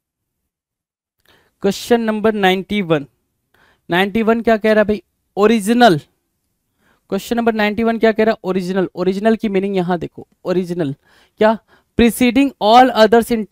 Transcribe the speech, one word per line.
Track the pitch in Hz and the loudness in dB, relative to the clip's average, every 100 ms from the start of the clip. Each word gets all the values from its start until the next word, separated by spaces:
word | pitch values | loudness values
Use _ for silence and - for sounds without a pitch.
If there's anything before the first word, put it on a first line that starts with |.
| _ _ _ _ _ _ _ _ _ _ _ _ _ _ _ _ | _ _ _ _ _ _ _ _ _ _ _ _ _ _ _ _
क्वेश्चन | 202 190 - 240 | -6 -6 -2 -2
नंबर | 226 214 214 | 0 -2 -2
नाइंटी | 214 190 190 180 208 | 0 0 0 -2 -6
वन, | 175 156 139 _ _ _ _ _ _ _ - | -2 -2 -4 _ _ _ _ _ _ _ -4
नाइंटी | 170 196 190 | -2 0 0
वन | 220 233 | 0 0
क्या | 220 220 | 0 0
कह | 214 | 2
रहा | 214 | 0
है | 208 | 0
भाई? | 214 - _ _ - | -2 -8 _ _ 0
ओरिजिनल। | 208 233 196 233 240 156 - _ _ _ _ _ _ _ _ _ _ | 2 2 0 4 4 4 -2 _ _ _ _ _ _ _ _ _ _
क्वेश्चन | 196 - 233 | -10 -6 -2
नंबर | 233 | 0
नाइंटी | 220 208 208 | 0 -2 -2
वन | 226 226 | -2 0
क्या | 226 | 0
कह | 214 | 0
रहा | 220 | 0
है? | 220 | -2
ओरिजिनल। | 185 185 175 190 180 - | -4 -4 -4 -4 -4 -4
ओरिजिनल | 180 196 220 226 | -4 -2 -2 -2
की | 226 | -2
मीनिंग | 196 196 196 | -4 -4 -4
यहाँ | 175 175 | -4 -4
देखो, | 147 - - _ - | -8 -14 -20 _ -6
ओरिजिनल | 180 180 175 151 139 _ _ _ - | -4 -4 -4 -6 -8 _ _ _ -2
क्या? | 214 220 _ _ _ - | 0 0 _ _ _ 0
Preceding | 226 - 247 226 277 - | 0 2 0 2 0 0
all | 208 233 254 214 | 4 6 6 4
others | 220 226 226 | 4 4 2
in | 233 208 | -2 0